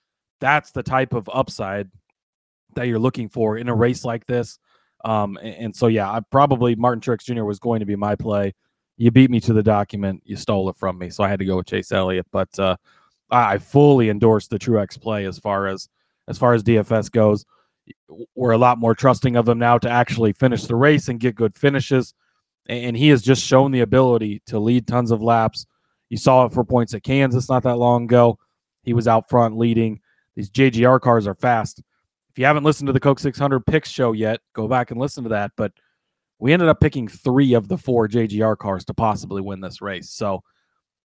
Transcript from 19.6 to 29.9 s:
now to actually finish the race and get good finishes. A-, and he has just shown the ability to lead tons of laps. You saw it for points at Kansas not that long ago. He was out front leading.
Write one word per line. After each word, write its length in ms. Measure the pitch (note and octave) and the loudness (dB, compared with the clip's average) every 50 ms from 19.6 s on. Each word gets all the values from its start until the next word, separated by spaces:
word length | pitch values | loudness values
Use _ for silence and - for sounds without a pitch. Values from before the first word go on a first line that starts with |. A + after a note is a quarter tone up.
now 180 | A#2 A#2 A#2+ A#2 | 2 2 2 2
to 100 | - A#2+ | 0 0
actually 440 | A#2+ A#2+ A#2+ - - A#2 A2+ G#2+ | 0 0 0 0 0 0 0 0
finish 320 | G2 - C3+ B2+ A#2+ A2+ - | 0 0 0 0 0 -2 -4
the 100 | - A#2 | -4 0
race 320 | A#2 C3+ D3+ D3+ D3 - | 2 4 4 4 2 0
and 140 | - A#2+ A2+ | -4 -6 -4
get 160 | A#2+ B2 G#2+ | -4 -4 -2
good 180 | - A2+ G#2 - | -2 -4 -4 -2
finishes. 580 | - - C#3+ C#3 C3+ B2 - C#3 B2+ A#2 - _ _ _ _ _ _ _ _ _ _ _ - | 0 0 0 0 0 -2 0 0 0 -2 -2 _ _ _ _ _ _ _ _ _ _ _ -10
A-, 180 | A#2+ B2 A#2+ | -10 -8 -6
and 100 | B2 A#2 | -4 -2
he 140 | A#2 C#3+ D3+ | 2 4 6
has 120 | D3 A#2+ | 6 4
just 220 | - B2+ C3+ B2 - | 4 2 2 2 2
shown 260 | - C3 C3 C3+ C#3 | 2 4 4 4 4
the 120 | C3+ B2 | 2 0
ability 600 | A#2 G#2 B2+ C3 C3 B2+ A#2+ A2+ A2 G#2 G2+ G#2+ _ | 0 2 2 2 4 4 2 0 -2 -4 -8 -10 _
to 120 | - - G#2+ | -6 -4 -2
lead 300 | G#2 A2+ B2 B2 A2 - | 0 2 0 0 0 0
tons 240 | B2 B2 A#2+ A2+ | -2 -2 0 0
of 100 | A#2 G#2+ | -2 0
laps. 420 | A2 A#2 A#2 A2+ A2 A2 - - - _ _ _ _ _ _ _ _ - | 2 2 2 2 2 -2 -4 -8 -20 _ _ _ _ _ _ _ _ -12
You 80 | A#2 A2 | -8 0
saw 260 | - C3+ C3 B2+ B2+ | 2 4 6 6 4
it 80 | A2+ | 4
for 120 | - B2+ A#2 | 0 -4 -2
points 300 | - B2+ A#2+ A#2 - A#2 | 0 0 0 0 -2 -6
at 80 | G2+ | -10
Kansas 460 | - B2+ C3 C#3 C#3 C3 B2 B2+ B2 - | -4 -2 0 0 0 0 0 -2 -2 -2
not 140 | C3 B2+ A#2+ | -2 0 0
that 140 | B2+ A#2+ A#2+ | 0 -2 0
long 260 | A#2+ A#2+ A#2+ A#2+ A#2+ | 2 2 2 2 2
ago. 340 | A2+ B2 A#2+ A#2+ A#2 G#2+ _ _ _ _ _ _ _ _ _ | 4 4 6 6 4 2 _ _ _ _ _ _ _ _ _
He 100 | - B2 | -6 -2
was 160 | A#2 A#2+ A2 A#2 | -2 0 2 2
out 200 | A2+ A2 - - | 2 2 0 0
front 280 | C3 A#2+ A#2 A2+ G#2+ | 2 2 2 2 0
leading. 440 | A2+ A#2 A#2+ A#2 A2+ A2+ A2 | -2 -2 0 0 0 0 -2